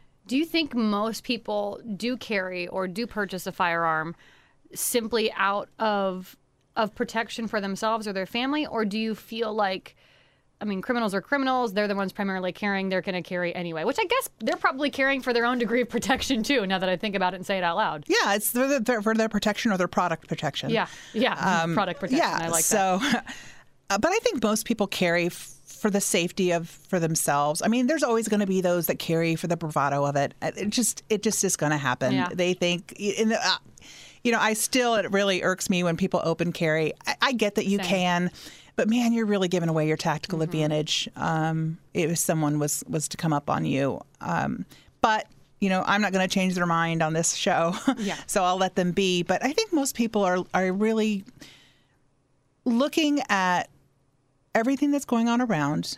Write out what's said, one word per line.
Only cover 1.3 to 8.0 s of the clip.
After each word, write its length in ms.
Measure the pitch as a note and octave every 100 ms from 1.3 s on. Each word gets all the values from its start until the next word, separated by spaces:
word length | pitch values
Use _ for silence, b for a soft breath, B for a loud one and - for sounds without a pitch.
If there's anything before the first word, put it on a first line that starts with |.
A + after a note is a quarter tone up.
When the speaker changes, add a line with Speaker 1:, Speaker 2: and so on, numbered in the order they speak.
| A#3 - G#3 G3+ G3+ A#3 F#3
Speaker 1:
do 180 | A#3 B3+
carry 520 | - G3+ F#3 F3+ F3
or 200 | F#3+ F#3
do 180 | F3+ A#3+
purchase 400 | G#3+ G3 F3+ F#3+
a 40 |
firearm 640 | - F3 E3+ E3 D#3+ D#3+ - b b b b -
simply 580 | F3+ - A#3+ A3 A3+ A3
out 360 | - G3 G3+ - -
of, 580 | A3 G3+ F#3+ F#3 F3+ - _ _ _ -
of 180 | G#3 -
protection 520 | A#3 A3+ A3+ - A3
for 120 | A3
themselves 480 | G3 F#3+ A3 A3